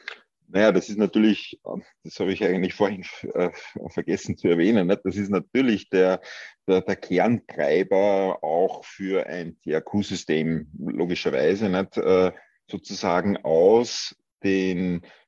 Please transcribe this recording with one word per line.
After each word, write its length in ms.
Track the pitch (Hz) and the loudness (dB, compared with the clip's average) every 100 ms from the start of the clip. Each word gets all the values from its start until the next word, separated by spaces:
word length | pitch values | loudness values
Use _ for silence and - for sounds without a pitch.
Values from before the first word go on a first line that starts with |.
| - - _ _ _ | -18 -18 _ _ _
Naja, 200 | 92 107 | 2 4
das 180 | 92 - | 4 0
ist 80 | 104 | -2
natürlich, 640 | 101 110 110 101 - - - 92 - _ | 0 4 4 2 -4 -16 -12 -12 -12 _
das 160 | - - | -16 -6
habe 140 | 95 | -4
ich 100 | 95 | -2
eigentlich 300 | 98 92 92 | 0 0 -2
vorhin, 320 | - 101 101 87 - - - | 0 0 -2 -12 -14 -8 -2
äh, 160 | 87 - - - - | -2 -4 -16 -14 -12
vergessen 460 | - - 95 - - | -8 -4 -4 -4 -2
zu 120 | 92 | 2
erwähnen, 400 | 85 90 113 87 | 4 4 4 2
nicht? 140 | 101 | 0
Das 120 | 95 92 | -2 -4
ist 140 | 98 | -2
natürlich 600 | 95 - 123 131 101 - | -2 -2 0 2 0 0
der, 320 | 95 92 92 - - - - - | 2 4 2 -4 -18 -18 -12 0
der, 140 | 92 | 0
der 140 | 90 98 | 0 -6
Kerntreiber 1400 | - 90 98 120 - - 71 80 98 95 104 98 95 85 | -2 0 2 0 -4 -4 0 0 2 2 2 2 0 -4
auch 400 | 78 82 95 - | -2 0 0 -2
für 440 | - - 95 95 - | -16 -12 -4 -4 -4
ein 320 | 85 82 - | -8 -10 -12
T-R-Q-System, 1120 | - 78 - 202 101 95 - 78 80 80 76 78 | -4 -4 -2 -4 -2 -6 -2 0 0 -2 -6 -12
logischerweise, 920 | 67 55 87 87 - 67 76 98 107 | -8 -4 -2 -2 -2 0 2 2 0
nicht? 280 | 92 95 - | -2 -2 -2
Äh, 340 | - 92 92 - _ _ _ | 2 4 4 0 _ _ _
sozusagen 720 | 98 - 98 101 87 92 101 | -14 -12 -6 0 0 0 -2
aus 800 | - 80 90 113 120 - - - _ _ | 2 4 6 6 2 -6 -10 -14 _ _
den 600 | 101 98 92 90 92 85 - - | -2 0 0 -2 -2 -4 -8 -20